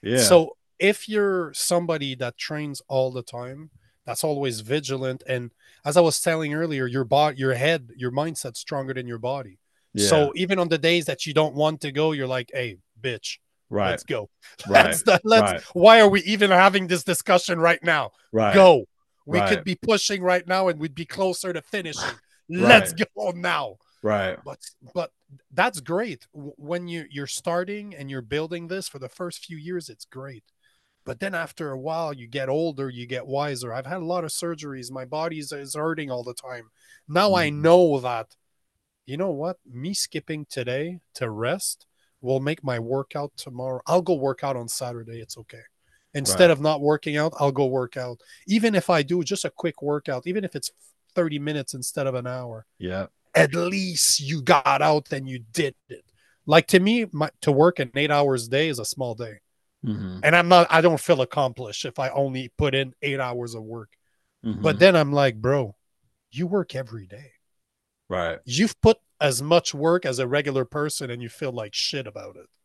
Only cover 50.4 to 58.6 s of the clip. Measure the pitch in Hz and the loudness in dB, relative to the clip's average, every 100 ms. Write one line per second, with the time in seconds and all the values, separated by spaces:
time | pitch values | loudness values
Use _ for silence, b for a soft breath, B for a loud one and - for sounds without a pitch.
50.4 | 190 143 - _ _ _ _ - 165 147 | -6 -8 -12 _ _ _ _ -2 -2 -2
51.4 | 143 151 135 131 127 - 135 127 123 127 | -4 -6 -6 -10 -8 -4 -4 -4 -6 -8
52.4 | 123 113 - _ 90 92 95 _ _ - | -10 -14 -18 _ -8 -6 -8 _ _ 2
53.4 | 156 160 175 196 185 165 - - 139 156 | 2 2 -4 -4 -6 -2 0 0 -2 -6
54.4 | 131 156 139 139 151 151 143 139 135 127 | 4 4 4 2 2 2 -2 -8 -8 -12
55.4 | 110 113 147 - _ 123 _ _ _ _ | -10 -4 -4 -4 _ -20 _ _ _ _
56.4 | - 151 - 190 190 240 214 147 151 _ | 4 6 8 6 6 2 0 -4 -6 _
57.4 | - 135 165 180 131 135 147 147 143 131 | 0 4 4 4 -4 -2 0 2 2 0
58.4 | 117 131 | 0 -2